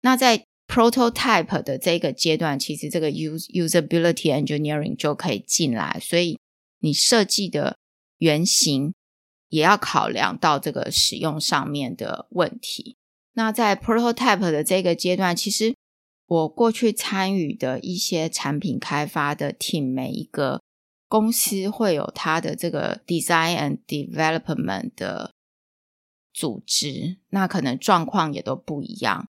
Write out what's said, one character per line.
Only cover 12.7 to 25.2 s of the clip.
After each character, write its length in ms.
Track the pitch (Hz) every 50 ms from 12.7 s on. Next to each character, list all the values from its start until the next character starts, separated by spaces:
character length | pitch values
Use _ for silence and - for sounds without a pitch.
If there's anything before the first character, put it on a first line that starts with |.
| - - - - - _ _ _ _ _ _ _ _
那 180 | 240 220 220
在 220 | 214 - 233 208 196
prototype 760 | 196 - - 220 233 233 240 233 - 247 254 208 180 202 170
的 120 | 156 147 151
这 180 | - 185 190
个 120 | 180 180 170
阶 220 | 165 - 175 180
段， 200 | 185 190 180 175
其 140 | 170 - 202
实 240 | 208 - 214 226 269 _ _ _ _ _ _ _ _ _ _
我 220 | _ 170 165 160 156
过 220 | - - 233 226
去 220 | 220 - 240 220
参 420 | 214 - - - 202 190 190 190 196
与 200 | 190 165 147 -
的 240 | - - 127 131 -
一 180 | - 185 180
些 320 | 175 - - 180 160 160 165
产 300 | - - - 139 147 143
品 200 | - 170 123 -
开 280 | - - - 147 147
发 300 | - - 160 143 147 147
的 160 | - 151 143 -
team， 400 | _ - - - 160 139 131 131
每 160 | 131 127 -
一 140 | - - -
个 360 | _ - - 143 131 131 - _ _ _ _ _ _ _ _ _
公 240 | _ - 220 214 220
司 400 | 240 - - - 202 196 185 202
会 240 | 214 - 226 196 165
有 160 | 143 - -
它 280 | - - - 160 156 165
的 160 | - 160 156
这 120 | - - 170
个 320 | 160 143 131 - - - _
design 500 | - 175 160 - - 170 165 165 165 175
and 220 | - 147 143 - - _
development 1040 | - 156 147 147 - - 147 160 156 165 160 - - 156 - - - 98 95 - - _
的 340 | - 95 95 95 -